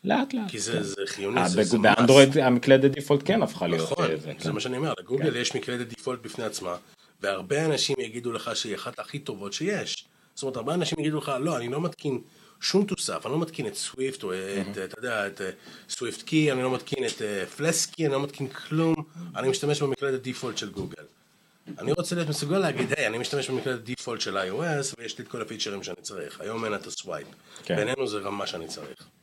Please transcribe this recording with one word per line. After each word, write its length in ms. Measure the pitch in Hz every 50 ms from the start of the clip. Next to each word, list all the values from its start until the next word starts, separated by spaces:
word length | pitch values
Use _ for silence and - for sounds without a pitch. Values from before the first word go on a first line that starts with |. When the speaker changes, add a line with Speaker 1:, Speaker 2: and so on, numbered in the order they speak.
| -
Speaker 1:
לאט 300 | 190 208 269 285 277 277
לאט, 80 | 240 214 -
Speaker 2:
כי 80 | - 110
זה, 120 | 95 110
Speaker 1:
כן. 120 | 117 110 104
Speaker 2:
זה 120 | 98 98 101 98 98
חיוני, 340 | - 104 98 98 110 -
Speaker 1:
אה, 60 | 90 90
Speaker 2:
זה, 100 | 90 -
Speaker 1:
בג-, 60 | 107
Speaker 2:
זה 140 | 90 104 113
Speaker 1:
באנדרואיד 560 | 104 110 101 107 120 117 131 139 139 135 135 156
Speaker 2:
must. 40 |
Speaker 1:
המקלדת 500 | 135 127 123 120 - - 135 135 131 139
דיפולט 300 | 135 139 139 - 151 143 -
כן 160 | - 190 226
הפכה 260 | 165 120 - - 180 -
להיות, 240 | - 160 - -
Speaker 2:
נכון, 140 | - - 170
Speaker 1:
אה, 120 | - 80 -
זה, 60 | 76
Speaker 2:
זה 80 | 78 - -
Speaker 1:
כן. 120 | - 160
Speaker 2:
מה 80 | - -
שאני 180 | - 127 127 123
אומר, 160 | 151 156 120 -
לגוגל 320 | - 87 123 139 - 156
Speaker 1:
כן. 60 | 120 120
Speaker 2:
יש 140 | 120 - -
מקלדת 320 | 127 - - 123 120 123 113
דיפולט 320 | 120 - - 131 127 120 113
בפני 220 | 113 - - 117
עצמה, 300 | 107 104 - 101 90 87 87 - - - _ _ _ _ _
והרבה 440 | - 98 98 95 95 92 139 147 160
אנשים 300 | 160 151 131 - - 139 131
יגידו 320 | 123 113 110 120 120 120
לך 200 | 117 107 - 120 110
שהיא 200 | - - 117 101
אחת 240 | 95 - 120 123 -
הכי 200 | 107 - - 143
טובות 340 | 143 - 117 95 101 98 101
שיש. 520 | - 156 185 208 175 113 - - - - _ _ _ _ _ _
זאת 80 | - -
אומרת, 140 | 135 131 123
הרבה 160 | 113 135 160
אנשים 260 | 180 165 - 165 156
יגידו 180 | 147 156 151 151
לך, 140 | - - 139 127
"לא, 180 | 131 170 160 127
אני 120 | 120 120
לא 120 | 127 147
מתקין 380 | 170 170 151 - - 147 131 120 - - - - - - - _
שום 240 | - - - 190 208
תוסף, 400 | 202 190 - - - 95 80 -
אני 80 | 110 131
לא 60 | 160
מתקין 280 | 170 160 160 - 135 107
את 80 | -
סוויפט, 480 | - - - - - 131 135 131 - -
או 100 | 98 90
את, 40 | 95 95 95 98 98
Speaker 1:
מהמם. 140 | 95 98
Speaker 2:
אתה 280 | 101 104 95 92 - -
יודע, 280 | 120 123 117 107 101 101
את, 140 | 98 -
אה, 80 | 101 92 92 - - - - - - -
סוויפט 320 | - - 127 117 101 -
קי, 300 | - - 160 156 156 147
אני 100 | 135 127 127
לא 100 | 131 127
מתקין 320 | 123 - - - 131 123
את, 160 | 113 107 -
אה, 240 | 117 104 104 98 92
פלסקי, 600 | 85 - - 147 165 170 165 - - - - 160
אני 80 | 147 135
לא 100 | 135 139
מתקין 240 | 143 - - 139 131
כלום, 480 | - - - - 151 156 165 165 160 156 156 - - 170 175 175 -
אני 140 | - 117 131
משתמש 320 | 131 135 - 143 147 139
במקלדת 400 | 147 139 131 - 139 139 131 127
דיפולט 360 | - 127 123 - - 123 107 -
של 120 | - 104
גוגל." 340 | 95 98 92 87 82 78 76 - _ _ _ _ _ _ _ _ _ _ _ - 151 -
אני 120 | 95 123
רוצה 240 | 147 175 170 - 175
להיות 140 | 175 165 147
מסוגל 280 | 147 - - 143 170 196
להגיד, 360 | 190 160 131 - - 110 139 151
"היי, 100 | 135 110
אני 100 | 110 117
משתמש 320 | 123 - - 143 131 127
במקלדת 340 | 131 123 110 131 127 120 113
דיפולט 380 | 110 123 - - - 117 104
של 160 | - 110 95 98
איי 120 | 95 92
או 140 | 95 120 160
אס, 300 | 175 156 143 135 - - -
ויש 180 | 120 107 - -
לי 60 | 120
את 60 | -
כל 120 | - 120
הפיצ'רים 420 | 110 - 117 104 - 110 101 98 90
שאני 180 | - 87 -
צריך." 400 | - - 104 92 78 71 - -
היום 240 | - 101 113 113 113
אין 80 | 110 104
את 140 | 98 - 90
הסווייפ. 400 | 82 - - 98 82 76 71 - - - _ - - - -
Speaker 1:
כן. 100 | - 175
Speaker 2:
בינינו 320 | 107 104 110 127 135 135 113
זה 100 | 104 104
רמה 300 | 98 101 101 101 98 90
שאני 200 | - 90 82 80
צריך. 400 | - - 76 71 - - - - _ _